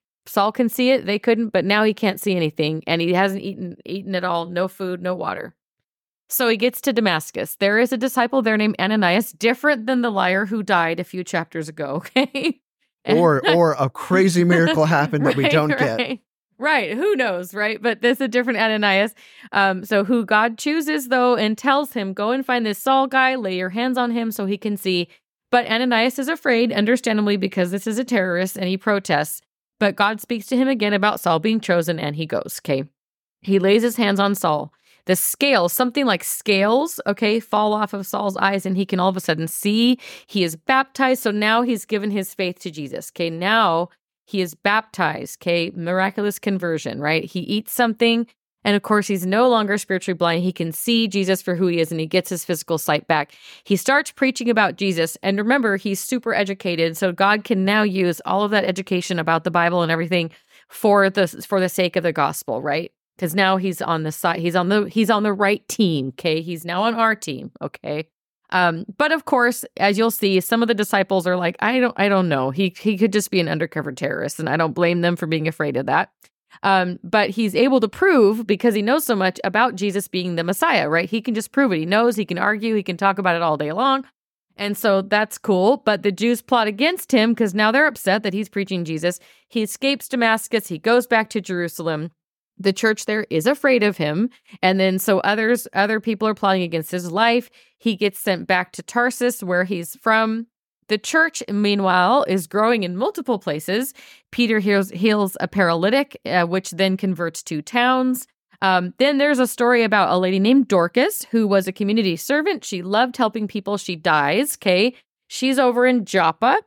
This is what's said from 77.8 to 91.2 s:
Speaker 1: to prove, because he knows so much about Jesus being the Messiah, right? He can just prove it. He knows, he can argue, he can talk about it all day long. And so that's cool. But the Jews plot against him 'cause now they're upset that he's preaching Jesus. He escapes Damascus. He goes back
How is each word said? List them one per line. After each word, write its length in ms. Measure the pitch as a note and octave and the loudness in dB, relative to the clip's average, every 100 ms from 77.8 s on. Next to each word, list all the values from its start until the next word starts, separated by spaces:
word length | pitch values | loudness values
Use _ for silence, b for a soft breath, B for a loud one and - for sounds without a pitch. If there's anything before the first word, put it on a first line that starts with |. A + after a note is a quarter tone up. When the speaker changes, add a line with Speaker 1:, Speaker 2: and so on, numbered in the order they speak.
Speaker 1:
to 80 | G#3+ | 2
prove, 580 | - G4 D4+ G3+ A3 A3+ | 2 4 6 6 4 -2
because 280 | G3+ A#3+ | 0 2
he 80 | G#3+ | 2
knows 220 | G#3 D4+ - | 2 0 0
so 100 | G#3+ | 0
much 240 | F#3 - | 0 -2
about 320 | G3 G#3 B3 | -2 0 0
Jesus 320 | G3 G3+ F#3+ - | 0 -2 -4 -4
being 280 | F#3+ F3+ E3+ | -4 -4 -4
the 80 | |
Messiah, 440 | E3+ G3 E4 A#3 D3 | -2 0 2 2 2
right? 200 | E3 F3 | 0 0
He 140 | A3 | -4
can 120 | A#3 | -2
just 160 | G#3+ - | -4 -2
prove 200 | - C4+ | 0 2
it. 60 | E3+ | 2
He 80 | D#3+ | 0
knows, 300 | G3+ A#3+ G#3+ | 2 2 0
he 100 | G3 | -4
can 120 | F3 | -2
argue, 360 | F#3+ G#3+ A3 | 0 0 0
he 80 | G#3+ | -2
can 160 | F#3+ F3 | -2 -2
talk 200 | G3 G3 | 0 0
about 180 | F#3 E3+ | 0 0
it 60 | |
all 140 | E3 D3+ | 0 0
day 160 | D3+ | -2
long. 320 | F3 C4+ C4+ C4 _ _ _ _ - | -2 0 0 -4 _ _ _ _ -10
And 200 | G3+ G3+ | -6 -2
so 240 | A3 G3 | 2 2
that's 380 | G3 G#3 G#3+ - | 2 0 0 -4
cool. 400 | - F#3 F#3+ C#4+ | -2 2 4 2
But 240 | - G#3 | 0 0
the 100 | G#3 | -2
Jews 300 | F#3 A#3 A#3+ | 0 0 0
plot 240 | - B3 G#3+ | 0 0 0
against 440 | G3+ D4+ F4+ - | 0 0 -2 0
him 220 | C4 A3+ | 2 4
'cause 200 | A3+ A3 | 2 0
now 180 | F#3+ G#3+ | 2 2
they're 140 | B3+ D4+ | 4 2
upset 360 | A#3 F#3+ G#3 | 0 0 0
that 120 | G#3+ | 0
he's 160 | F#3+ G#3 | -4 -4
preaching 340 | G3+ F#3+ F#3 | -6 -4 -4
Jesus. 340 | D#3+ D#3+ E3+ F3+ b b b | -4 -2 -2 -4 b b b
He 140 | A#3 | -4
escapes 460 | G#3+ - C4+ C#4 - | -4 -2 -2 -2 -4
Damascus. 600 | B3+ A3+ A3 - A3 - | 0 2 0 0 -4 -4
He 100 | E3 | -4
goes 280 | A3 A#3+ A#3+ | 2 2 2
back 240 | A3+ | 0